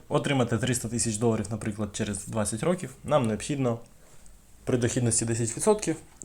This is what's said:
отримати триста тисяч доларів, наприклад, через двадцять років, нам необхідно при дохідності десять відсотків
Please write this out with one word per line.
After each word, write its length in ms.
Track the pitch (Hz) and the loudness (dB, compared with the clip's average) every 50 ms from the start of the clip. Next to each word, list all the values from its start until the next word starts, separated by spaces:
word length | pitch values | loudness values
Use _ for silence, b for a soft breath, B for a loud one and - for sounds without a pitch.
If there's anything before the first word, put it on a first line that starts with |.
| - - | -4 -2
отримати 480 | 143 143 123 143 143 131 120 - 120 | 0 0 2 2 2 2 2 2 2
триста 300 | 107 131 120 120 - - | 0 0 0 0 -2 -2
тисяч 300 | 107 120 117 113 117 107 | -4 -2 -2 -2 -2 0
доларів, 280 | 101 120 117 110 104 101 - | 2 2 2 2 2 0 -4
наприклад, 380 | 113 104 - 113 104 107 107 101 - | -6 -4 -4 -4 -4 -4 -4 -4 -4
через 340 | - 107 104 98 92 - | -4 -4 -4 -4 -6 -6
двадцять 360 | - 113 113 104 - 110 110 - | -4 -2 -2 0 0 -2 0 0
років, 320 | 160 185 175 - - - - - | 0 0 0 -4 -10 -12 -12 -2
нам 220 | 123 147 147 123 | 2 2 2 4
необхідно 520 | 110 107 107 - - 147 139 135 120 113 117 - - - b b b b b b b b - - - - - - | 2 0 -2 -2 -2 -2 0 0 0 0 -2 -6 -14 -20 b b b b b b b b -20 -20 -20 -20 -8 -2
при 140 | - 127 | 0 2
дохідності 480 | 120 123 113 - - 120 117 107 - 113 | 2 2 2 2 2 2 2 2 2 2
десять 320 | 113 113 110 117 113 - | 0 0 0 0 -2 -2
відсотків 380 | - - 220 208 214 - 160 156 - - - - - | 2 4 4 4 4 2 -2 -4 -4 -8 -16 -16 -8